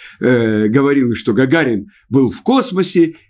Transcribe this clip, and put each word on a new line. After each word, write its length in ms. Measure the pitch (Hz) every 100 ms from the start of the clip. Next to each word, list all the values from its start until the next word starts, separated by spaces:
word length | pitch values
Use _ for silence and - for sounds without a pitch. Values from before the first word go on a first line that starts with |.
| - -
э, 480 | 117 123 113 107 107
говорилось, 500 | 131 139 143 120 110
что 160 | -
Гагарин 540 | 107 135 165 139 104 - _ -
был 240 | 131 127
в 100 | -
космосе, 720 | - 262 - 185 175 180 160 -